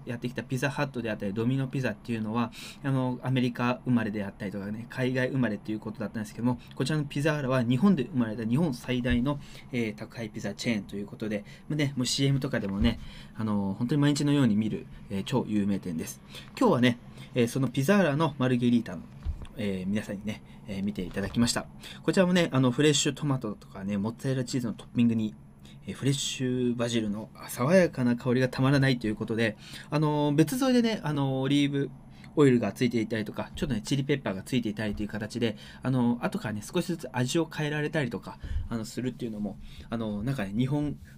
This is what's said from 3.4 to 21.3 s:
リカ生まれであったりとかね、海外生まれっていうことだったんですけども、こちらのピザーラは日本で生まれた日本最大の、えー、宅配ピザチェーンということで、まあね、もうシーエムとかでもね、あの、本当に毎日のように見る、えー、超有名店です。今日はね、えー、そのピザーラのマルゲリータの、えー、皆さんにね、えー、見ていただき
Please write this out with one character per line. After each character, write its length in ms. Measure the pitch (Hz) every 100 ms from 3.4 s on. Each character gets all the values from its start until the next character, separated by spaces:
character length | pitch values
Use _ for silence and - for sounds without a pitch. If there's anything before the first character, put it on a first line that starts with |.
リ 100 | 123
カ 120 | 120 123 123 123
生 60 |
ま 120 | 120
れ 80 | 107
で 120 | 104
あ 40 | 98
っ 60 | -
た 80 | 101
り 60 |
と 80 | 101
か 80 | 101
ね、 180 | 110 -
海 260 | 131 127 127
外 140 | 127
生 100 | 131
ま 100 | 113
れ 60 | 104
っ 20 |
て 140 | -
い 40 | 107
う 40 |
こ 120 | 110
と 80 | 104
だ 40 | 101
っ 40 |
た 80 | 117
ん 40 |
で 40 | 107
す 80 | -
け 60 |
ど 40 | 123
も、 140 | 120 - -
こ 100 | 135
ち 60 |
ら 80 | 156
の 60 | 143
ピ 160 | 143
ザ 120 | 156
ー 80 | 147
ラ 80 | 131
は 140 | 131
日 180 | 120 131
本 140 | 202 160
で 80 |
生 140 | 117 127
ま 100 | 113
れ 80 | 107
た 80 |
日 140 | 110 131
本 160 | 170
最 280 | 120 - 127
大 200 | 123 120
の、 180 | 139 143 - - -
え 180 | 123 110
ー、 60 | 104
宅 220 | 110 117
配 120 | 107
ピ 120 | 110
ザ 120 | 101
チ 140 | 101 123
ェ 80 | 107
ー 60 |
ン 20 |
と 140 | 95 101
い 60 |
う 40 | 101
こ 80 | -
と 140 | 107
で、 160 | 104 - - -
ま 60 | 151
あ 20 |
ね、 160 | 139 131
も 80 |
う 20 | 123
シ 200 | - 139
ー 20 |
エ 60 |
ム 80 | 135
と 80 | 135
か 100 | 117
で 80 | 101
も 140 | 98
ね、 180 | 117 110 - - - -
あ 60 | 110
の、 280 | 101 98 95
本 80 | 123
当 80 | 151
に 60 |
毎 140 | 143 143
日 100 | 147
の 80 |
よ 80 | 143
う 40 | 123
に 100 | 104
見 120 | 110
る、 160 | 98 - - -
え 120 | 98
ー、 20 |
超 220 | - 123 95
有 180 | 104 101
名 140 | 95
店 160 | 90 82
で 80 | 98
す。 140 | - - - - -
今 80 | 247
日 40 |
は 80 | 127
ね、 160 | 123 120 - - - 123
え 100 | 117
ー、 20 |
そ 140 | 135
の 80 | 135
ピ 140 | 139
ザ 160 | 139 208
ー 40 |
ラ 140 | 165 143
の 180 | 165 -
マ 120 | 127
ル 80 | 123
ゲ 120 | 123
リ 120 | 120
ー 20 |
タ 140 | 90 85
の、 60 | - - - - - -
え 300 | 101 95 92
ー、 20 |
皆 140 | 107
さ 80 | 104
ん 60 | 101
に 80 | 104
ね、 180 | - - - -
え 140 | 98
ー、 20 |
見 80 | 101
て 120 | 95
い 60 | 87
た 120 | 98
だ 80 |
き 100 | 98